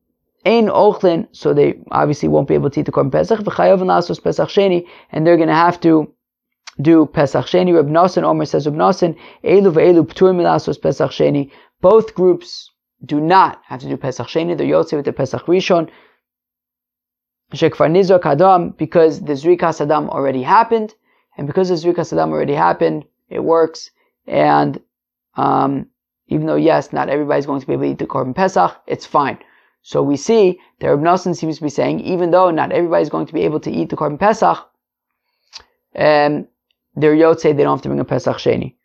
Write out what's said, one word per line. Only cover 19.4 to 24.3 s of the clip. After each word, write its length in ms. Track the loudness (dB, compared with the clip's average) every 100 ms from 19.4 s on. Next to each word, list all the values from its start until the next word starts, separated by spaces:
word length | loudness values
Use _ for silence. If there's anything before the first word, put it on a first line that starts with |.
| 0 2 0 -2
Adam 300 | 0 0 -2
already 320 | -4 -4 -2
happened, 520 | 2 2 2 -2 -4 -12 _ _ _ -12
and 100 | -4
because 220 | -2 0
the 60 | 0
Zrikas 360 | 0 -2 -2
Adam 180 | -2 -2
already 240 | -2 -2
happened, 500 | 0 0 0 -2 -2 -10 _ _
it 160 | -6
works. 460 | 0 2 0 -4 -20 _ _ _
And, 540 | -6